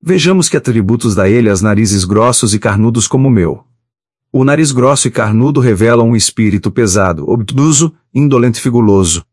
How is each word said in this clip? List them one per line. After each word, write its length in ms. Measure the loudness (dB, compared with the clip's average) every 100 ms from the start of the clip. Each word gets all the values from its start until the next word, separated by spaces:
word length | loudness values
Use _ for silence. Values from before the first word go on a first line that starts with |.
Vejamos 440 | 0 0 2 0 0
que 100 | -2
atributos 580 | -2 -2 0 0 -2 0
dá 120 | 2
ele 220 | 2 2
às 140 | 0
narizes 420 | 0 0 0 0 0
grossos 480 | 0 0 0 -2
e 60 | -2
carnudos 480 | -2 0 0 0 -2
como 200 | 0 2
o 40 |
meu. 320 | 2 0 -4 _ _ _ _ _ _ _
O 120 | -2
nariz 280 | 0 2 0
grosso 360 | 0 0 0 -2
e 40 |
carnudo 480 | -2 -2 0 0 0
revela 440 | 0 2 2 2
um 120 | 2 0
espírito 560 | -2 -2 0 0 -2
pesado, 580 | -2 -2 0 -2 -2 -4
obtuso, 640 | -4 -2 -2 0 2 -2 -4 _
indolente 460 | -2 0 2 0 -2
e 20 |
figuloso. 640 | -2 0 2 2 0 -4 -8